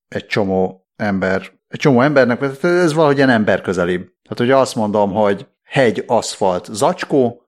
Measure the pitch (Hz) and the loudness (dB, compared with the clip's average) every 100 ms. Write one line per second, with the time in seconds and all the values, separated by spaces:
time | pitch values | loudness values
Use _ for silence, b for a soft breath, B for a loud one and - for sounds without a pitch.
0 | _ 101 - 120 98 95 92 - _ - | _ -12 -6 -4 -2 0 -2 -6 _ -8
1 | 107 98 95 95 95 _ _ - 156 120 | -4 -2 -2 -2 -6 _ _ -2 2 2
2 | 139 139 123 123 139 135 175 175 175 151 | 4 4 2 0 -4 -4 0 2 2 2
3 | 151 139 135 117 107 92 - 90 87 90 | 2 4 2 2 2 0 0 -2 -2 -2
4 | 95 _ - 107 120 135 131 123 104 104 | -6 _ -12 -4 2 2 2 -2 -2 0
5 | 101 101 104 98 - _ - 143 123 104 | 0 2 0 0 -6 _ -6 0 0 0
6 | - 113 - - 98 90 - 107 143 180 | -2 -2 -2 -4 -2 -2 -6 -2 -2 -2
7 | - 147 120 - | -2 0 0 -4